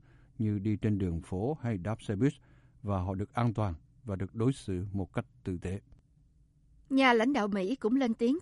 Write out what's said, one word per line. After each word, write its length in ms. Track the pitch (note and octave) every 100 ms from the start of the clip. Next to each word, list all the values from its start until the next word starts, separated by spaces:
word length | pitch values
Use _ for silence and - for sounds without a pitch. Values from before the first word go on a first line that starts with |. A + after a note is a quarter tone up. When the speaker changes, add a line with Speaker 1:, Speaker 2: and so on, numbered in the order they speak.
| - - - -
Speaker 1:
như 220 | G#2+ G#2
đi 160 | G#2 G#2
trên 160 | A2 G2+
đường 240 | F#2+ E2
phố 360 | - F#2 A#2 D#3
hay 160 | A#2+ G#2
đáp 240 | F2 -
xe 140 | - G2+
buýt, 180 | C3+ - - - - -
và 160 | G#2 G2
họ 140 | F#2
được 200 | F#2+ G2+
an 200 | - A#2+
toàn 200 | G#2+ G#2 E2 - -
và 120 | A2 F#2
được 200 | F#2 A2
đối 180 | A#2
xử 320 | C3+ - F#2 G2+
một 220 | G2 F2+
cách 120 | - - -
tử 140 | - F2
tế. 180 | F2+ G2 - - _ _ _ _ _ _ _ - -
Speaker 2:
Nhà 240 | C4+ C4
lãnh 200 | A#3 A#3+
đạo 140 | C#4 G#3
Mỹ 280 | G3+ F#3 C4
cũng 200 | G#3+ C4
lên 180 | B3
tiếng 240 | A3+ A#3 D#4+